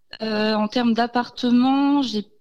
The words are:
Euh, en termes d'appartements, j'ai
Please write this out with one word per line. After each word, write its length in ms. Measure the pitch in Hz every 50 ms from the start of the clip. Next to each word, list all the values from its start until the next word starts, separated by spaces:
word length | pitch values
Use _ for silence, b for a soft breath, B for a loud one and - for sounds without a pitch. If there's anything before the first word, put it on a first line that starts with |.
| _ _ - -
Euh, 320 | 220 220 214 208 214 214 220
en 140 | 214 214 214
termes 260 | - 254 240 233 226
d'appartements, 1080 | 226 240 233 240 247 240 - - - - 247 240 240 247 262 269 277 285 277 285 285
j'ai 220 | 269 233 214 208 196 - _ _